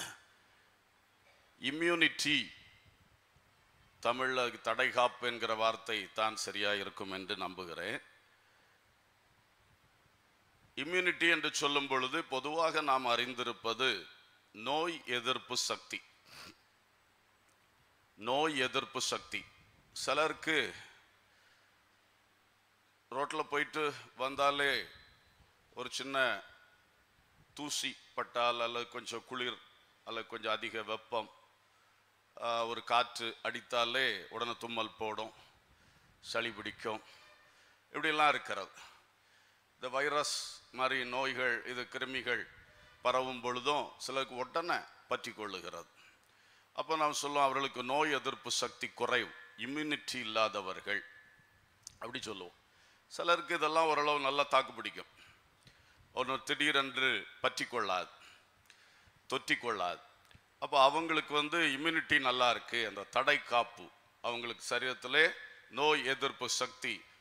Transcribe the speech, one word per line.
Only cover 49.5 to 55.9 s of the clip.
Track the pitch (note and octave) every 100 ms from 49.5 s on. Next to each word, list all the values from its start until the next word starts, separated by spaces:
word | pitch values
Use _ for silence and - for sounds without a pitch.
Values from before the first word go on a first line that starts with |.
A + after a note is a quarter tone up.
| - A#2
இம்யூனிட்டி | D3 D3+ C#3+ - B2+ A2
இல்லாதவர்கள் | A2 A2 G2+ F#2 F2+ - G2+ - - - - _ _ _ _ - -
அப்படி | A2+ B2+ A2
சொல்லுவோம். | G2+ F2+ - _ _ - _ _
சிலருக்கு | - E3+ E3+ D#3+ E3+
இதெல்லாம் | D3+ D#3+ D#3+
ஓரளவு | D3 D3 D3 C3+
நல்லா | C#3+ C#3+
தாக்கு | C3+ A#2 A2+
பிடிக்கும், | G#2+ F#2+ - - - - _ _ - - _